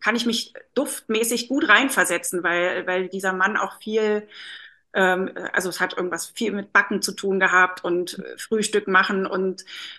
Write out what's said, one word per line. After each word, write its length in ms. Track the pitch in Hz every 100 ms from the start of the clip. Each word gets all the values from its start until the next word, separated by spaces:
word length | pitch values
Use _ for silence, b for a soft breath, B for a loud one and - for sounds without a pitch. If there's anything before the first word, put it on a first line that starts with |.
kann 140 | 214 233
ich 100 | 233
mich 280 | 226 - - -
duftmäßig 760 | 254 294 - - 220 226 233 -
gut 220 | 277 320
reinversetzen, 760 | 214 269 196 180 175 - 180
weil, 440 | 170 175 180 185 180
weil 220 | 185 180
dieser 220 | 190 190
Mann 260 | 185 196 214
auch 220 | - -
viel, 480 | 214 220 214 208 208 B B B B B B
ähm, 380 | - 185 185 190 180 -
also 160 | 202 180
es 100 | -
hat 160 | 180 -
irgendwas 320 | 175 170 - -
viel 160 | 220
mit 220 | 202 196
Backen 280 | 202 202 196
zu 80 | 202
tun 260 | 196 196 190
gehabt 440 | 185 180 185 -
und, 360 | 175 175 175 -
äh, 180 | 64 -
Frühstück 480 | - 220 214 208 196
machen 400 | 185 190 196 190
und, 380 | 185 190 185 - B B